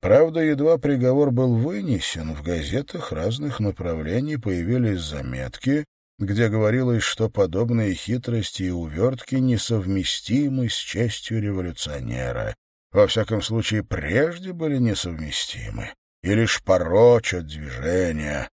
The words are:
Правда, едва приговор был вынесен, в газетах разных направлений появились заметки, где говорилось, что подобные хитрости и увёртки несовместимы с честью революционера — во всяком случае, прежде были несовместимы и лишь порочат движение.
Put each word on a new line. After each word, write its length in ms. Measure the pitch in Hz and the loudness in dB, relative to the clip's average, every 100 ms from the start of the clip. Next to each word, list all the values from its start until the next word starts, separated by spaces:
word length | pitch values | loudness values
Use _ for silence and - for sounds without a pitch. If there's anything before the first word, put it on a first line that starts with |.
Правда, 380 | 90 117 160 160 | 6 6 6 2
едва 380 | 160 143 151 165 | 0 2 4 4
приговор 540 | 147 139 127 135 147 | 2 2 4 4 4
был 260 | 123 131 117 | 4 2 2
вынесен, 760 | 135 202 190 110 - 82 78 | 0 -2 -2 -2 -2 -6 -6
в 80 | 76 | -8
газетах 720 | 76 85 71 104 - 87 - | -4 -4 -2 -4 -4 -10 -8
разных 480 | 78 87 120 147 120 | -4 -2 -2 -6 -2
направлений 800 | 107 92 87 82 78 101 143 151 | -2 -2 -4 -4 -2 -2 -2 -4
появились 640 | 110 90 85 127 117 95 | -4 -2 0 0 0 0
заметки, 840 | 78 73 65 64 65 - - 147 151 _ _ _ | -4 -8 -8 -8 -10 -6 -2 0 -2 _ _ _
где 300 | 98 101 117 | -2 0 2
говорилось, 560 | 110 107 120 127 117 | 2 2 2 2 0
что 260 | - - 113 | 0 -2 -2
подобные 640 | 113 98 90 117 120 107 | 2 0 2 0 2 0
хитрости 680 | 90 - 123 120 117 98 - | -2 -2 -4 -2 -4 -4 -4
и 60 | 92 | -4
увёртки 680 | 87 82 76 117 131 - 135 | -2 -4 0 0 0 -4 0
несовместимы 1300 | 127 113 - 113 92 95 90 - - 123 147 131 120 | 2 2 2 -2 0 -2 -2 -4 -2 0 0 0 -2
с 60 | - | -4
честью 680 | - - 117 - - 113 | -6 -2 -2 -2 -4 -4
революционера — 1120 | 104 95 90 82 - 71 60 60 62 60 55 - _ _ _ | -2 -2 -4 -6 -8 -8 -6 -6 -4 -4 -6 -8 _ _ _
во 140 | - 101 | 4 4
всяком 340 | - 104 110 | 4 0 -2
случае, 420 | - 113 - 107 | -2 -2 0 -2
прежде 680 | - - 73 101 156 170 185 | -2 -4 0 2 2 -2 -10
были 240 | 175 160 139 | -6 -2 0
несовместимы 1160 | 120 101 87 82 76 - - - 53 52 - - _ _ | 0 0 -4 -6 -6 -6 -6 -8 -10 -10 -10 -14 _ _
и 120 | 90 | 0
лишь 300 | 107 113 - | 2 2 0
порочат 840 | - 92 80 90 120 120 - 90 78 | 4 2 4 8 8 8 4 -4 -6
движение. 1000 | 76 73 62 73 90 90 78 73 73 - | -10 -10 -6 0 2 0 -2 -4 -4 -6